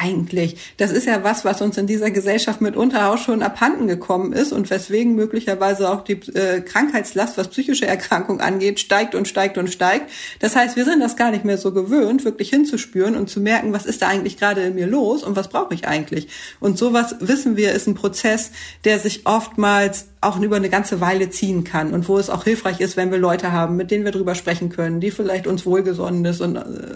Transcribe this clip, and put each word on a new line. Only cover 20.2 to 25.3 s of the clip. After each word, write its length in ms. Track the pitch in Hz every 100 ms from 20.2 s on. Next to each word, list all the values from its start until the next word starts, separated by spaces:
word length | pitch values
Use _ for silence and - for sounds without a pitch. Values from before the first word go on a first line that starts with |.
auch 160 | 202 185
über 160 | 208 208
eine 140 | 190
ganze 300 | 185 202 185
Weile 300 | 175 190 185
ziehen 340 | - 190 180
kann 280 | 170 160 156
und 160 | 170 175
wo 100 | 196
es 120 | 196
auch 140 | 175
hilfreich 360 | 214 226 190 180
ist, 160 | 185 185
wenn 140 | 185
wir 80 | 185
Leute 340 | 180 175 180
haben, 240 | 175 165 175
mit 140 | 180
denen 140 | 208
wir 80 | 202
drüber 220 | 196 180
sprechen 360 | 175 - 170 175
können, 300 | 170 165 165
die 100 | 196
vielleicht 360 | 208 190